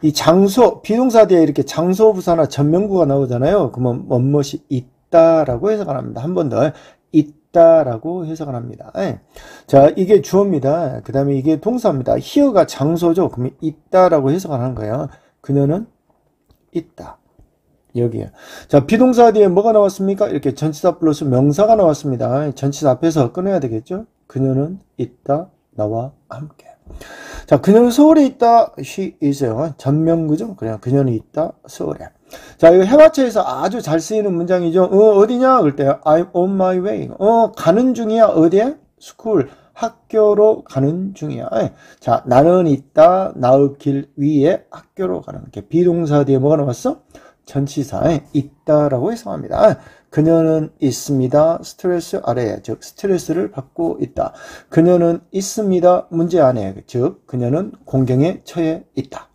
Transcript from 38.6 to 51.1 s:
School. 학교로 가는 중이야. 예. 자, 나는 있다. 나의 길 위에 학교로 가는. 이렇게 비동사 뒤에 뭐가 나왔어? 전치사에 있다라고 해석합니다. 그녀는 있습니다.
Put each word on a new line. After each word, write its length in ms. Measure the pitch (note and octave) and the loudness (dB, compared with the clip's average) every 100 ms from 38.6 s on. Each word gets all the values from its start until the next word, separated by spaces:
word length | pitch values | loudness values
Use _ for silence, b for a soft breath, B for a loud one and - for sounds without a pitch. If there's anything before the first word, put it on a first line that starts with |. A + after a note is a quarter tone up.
| A#3 D4+ _ _ | 0 -4 _ _
School. 480 | - _ A3+ G3+ C3 B B | -20 _ -4 -2 -2 B B
학교로 920 | - A#3 - _ A3 G#3+ G#3 G#3+ A3 | -10 -10 -10 _ 0 2 4 2 2
가는 500 | - - C3+ E3+ F#3+ | -6 -2 -2 -2 -8
중이야. 340 | F#3+ D3+ B2+ - - | -10 -10 -10 -6 -4
예. 160 | F#3 b b b | -4 b b b
자, 220 | - A#2 C#3 | -2 -2 2
나는 400 | B2 D#3 F3+ E3+ | 2 4 4 2
있다. 640 | C#3 - - D#3+ F#3 F#3+ - | 0 -2 4 4 4 -2 -4
나의 400 | B2 C3+ C#3 C#3 | 2 4 2 -2
길 320 | - C#3 C#3 - | -6 -6 -6 -4
위에 480 | C#3+ D3+ C#3+ G3 _ | -2 2 2 0 _
학교로 500 | - _ - F#3 - | -20 _ -8 -6 -6
가는. 200 | - - | -10 -16
이렇게 180 | - - | -14 -16
비동사 600 | - D#3+ F3+ E3+ E3 D3 | -4 0 2 0 0 0
뒤에 140 | C3+ C3+ | 2 2
뭐가 180 | C3+ D#3 | 2 0
나왔어? 460 | C#3+ A#2 B3+ D4+ _ b b b _ | -2 -4 -6 -8 _ b b b _
전치사에 800 | C#3+ C#3 - C3+ - - D#3+ - | -8 -6 -6 -8 -4 -2 -2 -4
있다라고 800 | D3+ - _ - D3+ D3 C3 D3+ | -6 -6 _ -2 0 2 -2 -4
해석합니다. 640 | A#3 G#3 - - - G#3+ D#3 b b b | -6 -10 -12 -8 2 2 2 b b b
그녀는 600 | - D#3 E3 D#3+ D#3+ D3+ _ | -2 2 2 2 -2 -4 _
있습니다. 800 | C#3+ A#2+ - | -4 -4 -4